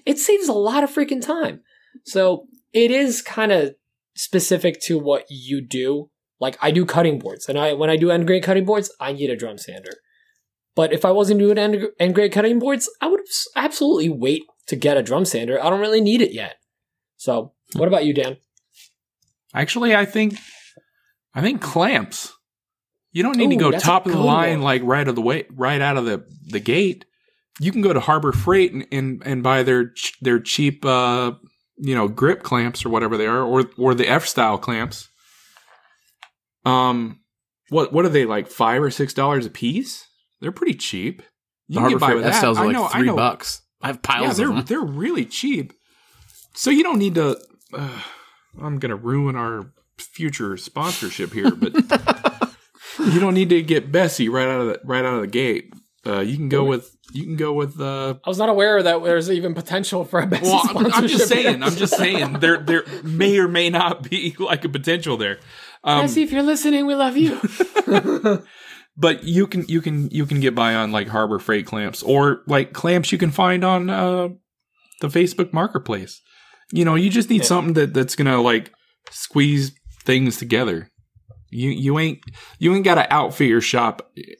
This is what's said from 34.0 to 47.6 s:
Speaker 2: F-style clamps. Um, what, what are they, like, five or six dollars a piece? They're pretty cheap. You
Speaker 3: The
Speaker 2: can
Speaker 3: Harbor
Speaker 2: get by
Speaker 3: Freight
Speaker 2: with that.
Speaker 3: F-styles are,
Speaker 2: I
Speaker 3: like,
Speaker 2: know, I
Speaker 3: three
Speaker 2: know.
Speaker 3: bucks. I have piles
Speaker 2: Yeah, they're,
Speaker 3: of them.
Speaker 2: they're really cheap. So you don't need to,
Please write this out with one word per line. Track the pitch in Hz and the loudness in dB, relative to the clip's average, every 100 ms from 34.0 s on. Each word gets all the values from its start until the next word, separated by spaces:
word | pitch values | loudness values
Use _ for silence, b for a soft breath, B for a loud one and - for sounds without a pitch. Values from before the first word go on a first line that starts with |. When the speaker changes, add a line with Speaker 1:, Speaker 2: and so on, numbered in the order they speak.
| - | 2
Speaker 2:
F-style | 160 - - 113 101 | 0 0 0 0 0
clamps. | - 113 120 - - _ b b b b b b b b b _ - _ _ _ | -4 -6 -6 -12 -20 _ b b b b b b b b b _ -20 _ _ _
Um, | 127 127 127 120 113 - _ _ _ _ _ | -2 2 2 0 -6 -12 _ _ _ _ _
what, | 156 139 | -2 0
what | 151 | 2
are | 175 | 2
they, | 147 113 | 2 2
like, | 104 - | -2 -4
five | - 113 127 | -2 0 2
or | 143 | 0
six | 139 139 | -2 -4
dollars | - 139 139 117 | -2 0 0 -4
a | |
piece? | - 120 190 269 - - _ _ _ | -4 -4 -4 -6 -12 -20 _ _ _
They're | 160 | -12
pretty | - 349 | -4 -4
cheap. | - - 92 113 185 - _ _ _ - | -4 -6 -6 -6 -8 -18 _ _ _ -8
You | |
Speaker 3:
The | |
Speaker 2:
can | 147 | 0
Speaker 3:
Harbor | 262 | 2
Speaker 2:
get | - | 2
by | 139 | 2
Speaker 3:
Freight | 117 | 2
Speaker 2:
with | |
that. | - | 2
Speaker 3:
F-styles | - 120 110 | 2 2 2
are, | |
Speaker 2:
I | 104 | 2
Speaker 3:
like, | |
Speaker 2:
know, | 247 - | 0 0
I | - | 0
Speaker 3:
three | 127 | 2
Speaker 2:
know. | 156 | 2
Speaker 3:
bucks. | 120 - - - _ _ | 0 -2 -10 -14 _ _
I | 135 | -8
have | 131 | -6
piles | - 120 127 | -2 0 0
Speaker 2:
Yeah, | |
they're, | 196 269 | 0 -2
Speaker 3:
of | 160 | -2
them. | 127 | -4
Speaker 2:
they're | 294 | -4
really | 165 139 262 330 | -4 -6 -4 -4
cheap. | 117 - 277 208 131 _ b b b b b b _ | -6 -6 -4 -4 -6 _ b b b b b b _
So | - 262 | -4 2
you | 294 | 4
don't | 359 226 | 4 2
need | 202 | 2
to, | 165 143 - - _ | 2 0 -2 -8 _